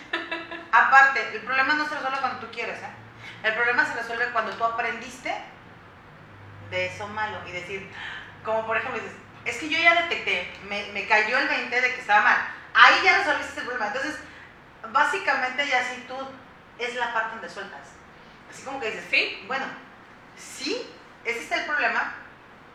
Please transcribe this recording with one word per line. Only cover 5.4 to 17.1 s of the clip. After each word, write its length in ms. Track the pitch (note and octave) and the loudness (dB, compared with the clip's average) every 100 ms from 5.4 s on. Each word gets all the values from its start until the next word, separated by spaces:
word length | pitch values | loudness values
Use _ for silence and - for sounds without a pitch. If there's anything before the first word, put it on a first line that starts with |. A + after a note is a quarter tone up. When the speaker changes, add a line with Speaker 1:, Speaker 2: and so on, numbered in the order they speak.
| - - - - - - - - - - - - - | -10 -18 -20 -20 -20 -20 -20 -20 -20 -20 -18 -18 -8
Speaker 2:
de 160 | F3+ - | -4 -4
eso 200 | - G#3 | -6 -8
malo 320 | G#3+ G#3+ F3+ F3+ | -6 -6 -6 -8
y 40 | |
decir, 380 | F3+ F3+ G3 E3+ - - - - - | -10 -8 -10 -10 -12 -10 -12 -14 -10
como 220 | A3 A3 A3 | -2 -2 0
por 120 | A3+ | -2
ejemplo 220 | B3+ A3+ | -2 -6
dices, 180 | G3 - - - A#3 | -8 -12 -18 -12 -8
"Es 120 | A#3+ | -6
que 120 | D#4 | -2
yo 80 | D#4+ | 4
ya 220 | E4+ E4+ | 6 6
detecté, 480 | E4+ D#4 G3+ F3+ F#3 - | 2 -2 -2 -2 -4 -10
me, 240 | G3 G3+ G3+ | -8 -8 -6
me 140 | G3+ G3 | -6 2
cayó 300 | G#3+ A3 B3+ | 4 4 2
el 100 | D4+ | 2
veinte 320 | C4+ A#3+ A#3+ | -2 -2 0
de 120 | B3 | 0
que 80 | A#3 | 0
estaba 200 | - G#3 | 4 6
mal". 160 | A#3 - - - - | 6 4 0 -10 0
Ahí 280 | - C4+ - | 8 10 10
ya 140 | F#4+ G4 | 6 6
resolviste 420 | G4+ C4+ - D4+ | 4 0 -2 -8
el 60 | D4+ | -6
problema. 220 | - G#3 | -4 -2
Entonces, 300 | C4 C#4+ - - - - - - - A3+ | -2 -4 -6 -12 -18 -20 -20 -20 -16 0
básicamente 800 | B3+ D4 G4 D4+ C#4 B3+ B3+ C#4 | 2 4 2 0 0 0 -2 0
ya 160 | B3+ | 0
si 180 | B3+ B3 | 0 -6
tú, 140 | B3 C4+ C4+ C4 - - - - | -10 -8 -8 -12 -18 -20 -18 -8
es 160 | A#3+ B3 | -6 -4
la 180 | A#3+ | -2